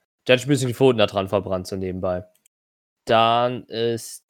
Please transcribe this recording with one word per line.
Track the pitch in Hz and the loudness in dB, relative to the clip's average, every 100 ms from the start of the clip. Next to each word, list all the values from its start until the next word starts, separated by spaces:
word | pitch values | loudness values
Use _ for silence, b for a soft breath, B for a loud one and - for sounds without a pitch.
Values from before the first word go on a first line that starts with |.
| _ _ - | _ _ 2
der | 127 | 2
hat | 127 | 2
ein | |
bisschen | 135 131 | -2 -2
die | |
Pfoten | 110 135 117 | 2 4 4
da | 104 | 2
dran | 101 95 | 0 -2
verbrannt, | 104 95 92 90 | -2 -2 -6 -6
so | 95 | -8
nebenbei. | 92 92 92 90 87 _ _ _ _ _ _ _ - | -6 -4 -4 -4 -8 _ _ _ _ _ _ _ 0
Dann | 113 113 120 123 123 - | 4 4 2 0 -4 -8
ist | 113 117 117 - - | -4 -4 -4 -8 -18